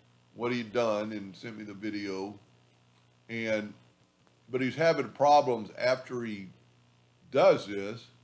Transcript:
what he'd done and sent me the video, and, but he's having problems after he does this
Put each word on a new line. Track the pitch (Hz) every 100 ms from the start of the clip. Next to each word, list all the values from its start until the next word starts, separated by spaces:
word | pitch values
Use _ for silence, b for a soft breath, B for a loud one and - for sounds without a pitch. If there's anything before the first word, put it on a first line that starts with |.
| _ _ _ 104
what | 120
he'd | 123 110
done | 120 113 104 107
and | 107 98
sent | 87 120 107
me |
the | 104
video, | 98 107 104 98 95 101 104 _ _ _ _ _ _ _ _ -
and, | 113 113 107 104 - _ _ _ _ _ _ -
but | 123
he's | 131 131
having | 165 147 123
problems | - 143 147 131 117 95 -
after | 123 127 - 123
he | 117 101 92 - _ _ _ _ _ _ -
does | 139 185 131 101
this | 101 98 120 - _